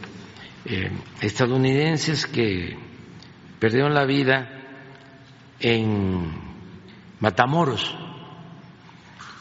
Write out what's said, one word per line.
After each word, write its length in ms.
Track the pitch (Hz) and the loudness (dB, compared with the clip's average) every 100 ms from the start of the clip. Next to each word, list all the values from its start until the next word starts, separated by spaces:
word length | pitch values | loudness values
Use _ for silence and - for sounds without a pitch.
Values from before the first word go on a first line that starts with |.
| - - - - - - - | -16 -16 -18 -18 -20 -16 -6
eh, 260 | 98 95 92 - - | -4 -4 -6 -12 -6
estadounidenses 1040 | - - 123 131 131 135 156 156 160 147 - | -4 2 2 4 4 4 2 2 0 -2 -2
que 500 | 120 113 92 87 - - - - - - - - - | 0 0 0 -4 -10 -16 -18 -20 -20 -20 -20 -20 0
perdieron 340 | 110 120 143 | 2 4 4
la 120 | 147 135 | 4 4
vida 440 | 139 131 135 127 - - - - - - - - - - - | 4 4 2 0 -12 -18 -18 -20 -20 -20 -20 -20 -20 -20 -2
en 720 | 120 113 110 104 95 92 82 78 78 - - - - - - - | 2 4 2 2 2 0 -2 -6 -12 -16 -18 -20 -20 -20 -20 -2
Matamoros, 760 | 110 - 123 160 151 110 - - - - - - - - - - - - - - - - | 2 4 4 4 2 0 -4 -8 -14 -16 -18 -18 -18 -20 -20 -20 -20 -20 -20 -18 -18 -16